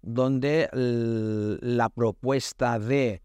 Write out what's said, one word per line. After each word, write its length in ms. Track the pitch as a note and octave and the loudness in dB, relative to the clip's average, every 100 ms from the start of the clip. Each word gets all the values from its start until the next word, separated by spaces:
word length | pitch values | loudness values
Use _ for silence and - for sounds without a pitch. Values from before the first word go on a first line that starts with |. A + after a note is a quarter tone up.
donde 680 | - A#2 B2+ C3+ C3+ D3+ D#3 | -4 0 2 2 2 2 0
l-, 840 | - B2 A#2+ A#2 A2+ A2 G#2+ G#2+ G#2 | 0 0 2 0 0 -2 -2 -2 -2
la 300 | A#2+ A#2+ A2+ | -2 0 0
propuesta 880 | - A#2 G2+ B2 C3+ - - B2 A#2 | 2 -2 0 -2 -2 -2 -4 -2 0
de 440 | G#2+ C#3 B2+ G2 | 0 0 0 -4